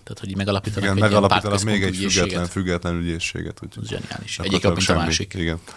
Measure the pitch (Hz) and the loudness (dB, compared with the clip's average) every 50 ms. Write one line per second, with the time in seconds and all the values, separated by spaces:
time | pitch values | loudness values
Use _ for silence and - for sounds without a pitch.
0 | - - 107 - - 98 95 98 98 101 101 98 - - 107 104 98 98 98 101 | -12 -12 -12 -10 -10 -6 -4 -2 0 0 0 0 -2 -4 -2 0 0 2 4 4
1 | 107 107 101 104 98 98 - 92 95 104 101 98 101 110 107 101 95 95 92 92 | 4 6 6 6 6 6 6 4 4 2 0 0 2 2 0 2 2 0 0 -2
2 | 95 98 92 95 87 90 90 87 87 87 - 95 95 90 87 85 - 87 87 85 | -2 0 2 2 2 2 0 -2 -4 -4 -2 -2 -2 0 -2 -2 -2 -2 -2 -2
3 | 85 85 82 82 - - - 85 85 85 - - - - - - - - - - | -2 -4 -4 -4 -4 -6 -6 -6 -8 -8 -10 -12 -14 -14 -12 -12 -10 -8 -8 -8
4 | - - - - - - - - - 95 95 90 - 101 85 85 95 - 87 85 | -8 -10 -10 -12 -10 -10 -8 -6 -2 -2 0 2 2 2 2 4 2 2 2 2
5 | 85 82 80 - 95 - - 95 85 82 80 82 - - - | 2 2 0 -2 -2 -4 -4 -2 -2 -2 -2 -4 -6 -12 -14